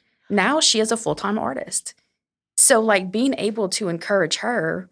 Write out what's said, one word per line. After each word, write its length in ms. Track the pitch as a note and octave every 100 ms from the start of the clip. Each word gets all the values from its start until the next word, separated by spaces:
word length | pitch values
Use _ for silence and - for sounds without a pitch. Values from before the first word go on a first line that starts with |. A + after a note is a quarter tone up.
| _ _ -
Now 300 | G3+ F#3+ D4+
she 200 | - A3
is 100 | A3
a 60 | A3+
full-time 420 | D#3+ D3+ G3+ G#3+
artist. 540 | - C4 - - - - _ _ _ _ _ -
So, 240 | - A#3+
like, 320 | A3 G3+ F#3
being 220 | G3+ C4+ C4
able 320 | G3+ A3 G3
to 200 | - G3
encourage 460 | E3+ - G3+ F3 -
her 520 | G#3+ A#3+ D#3+ E3 F#3